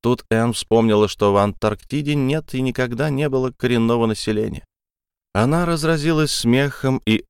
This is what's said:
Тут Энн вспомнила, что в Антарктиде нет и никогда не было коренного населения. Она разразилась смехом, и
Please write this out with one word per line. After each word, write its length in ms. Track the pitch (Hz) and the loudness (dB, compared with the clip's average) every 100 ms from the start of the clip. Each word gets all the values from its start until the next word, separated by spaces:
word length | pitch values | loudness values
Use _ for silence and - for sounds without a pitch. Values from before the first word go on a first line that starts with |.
Тут 240 | 120 123 - | 0 -2 0
Энн 220 | 113 117 | 0 0
вспомнила, 560 | 113 - 113 113 104 104 | -4 0 2 4 4 2
что 240 | - 104 | 2 2
в 60 | 101 | 4
Антарктиде 760 | 101 98 107 101 - 139 147 147 | 2 0 -4 -4 -6 -6 -2 -2
нет 380 | 131 156 - | 0 -2 -4
и 80 | 131 | -4
никогда 480 | 131 120 127 117 151 | -4 -2 -4 -2 -2
не 200 | 135 147 | -2 -2
было 220 | 131 127 | -2 -4
коренного 560 | - 123 120 113 117 117 | -4 0 2 2 2 0
населения. 580 | 107 - 107 110 - - _ _ _ _ _ _ | -2 -2 -2 -4 -6 -16 _ _ _ _ _ _
Она 320 | 98 120 160 170 | 0 2 2 0
разразилась 680 | 165 160 160 147 156 151 | 0 0 0 2 0 0
смехом, 680 | - 117 127 143 - 135 131 - | 0 2 2 0 -2 -2 -2 0
и 180 | 110 - | 0 0